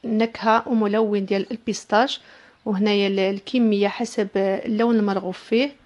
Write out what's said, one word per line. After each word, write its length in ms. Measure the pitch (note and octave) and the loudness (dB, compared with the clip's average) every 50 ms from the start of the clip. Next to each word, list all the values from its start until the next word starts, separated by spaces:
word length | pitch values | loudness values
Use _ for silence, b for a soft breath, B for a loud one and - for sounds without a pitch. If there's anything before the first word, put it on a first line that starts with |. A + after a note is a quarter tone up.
| - | -4
النكهه 600 | A#3 A3 G#3+ A3+ A3+ A3+ - G3+ A3 A3 A#3 - | -2 0 0 0 -2 -2 -4 0 2 2 2 2
وملون 580 | - B3+ A3 G#3+ G3+ G3+ A3 A3+ G#3 G#3 G3+ G3 | 0 0 0 2 2 2 0 0 0 0 -2 0
ديال 260 | F#3+ G3+ G3 F#3+ - | 0 -2 -2 -2 -4
البيستاش، 680 | B3 A3 _ - G3+ - - _ G#3 G#3 B3 C#4+ - B B B B B B B B B _ | -8 -8 _ -6 -6 -6 -4 _ 2 2 2 2 -2 B B B B B B B B B _
وهنايا 420 | A3 G#3 F#3+ G#3 G#3+ G#3 G3+ G3+ | -4 -2 0 0 2 2 2 0
ال-، 120 | G3 G3 G3 | 0 0 0
الكميه 680 | F#3+ F#3+ G3 G3 - - - B3+ A#3 A3 G#3 G3+ G3+ | 0 0 -2 -4 -8 -4 0 2 2 2 2 2 0
حسب 420 | G3 - - A#3+ A3+ - - G#3+ G3 _ | 0 -2 -4 -8 -6 -4 -4 -4 -2 _
اللون 600 | F#3+ G3 F#3+ G3 F#3+ - - A3 G#3 A#3 A#3 A#3 | 0 0 0 -2 -2 -4 -4 -2 0 2 2 2
المرغوب 380 | A3 G#3 G3+ F#3+ F#3+ E3+ F3+ F3+ | 2 2 0 -2 -2 -4 -6 -10
فيه 420 | - - - A3+ A#3 C4+ C#4+ C#4 _ _ | -10 -6 0 0 0 0 0 -4 _ _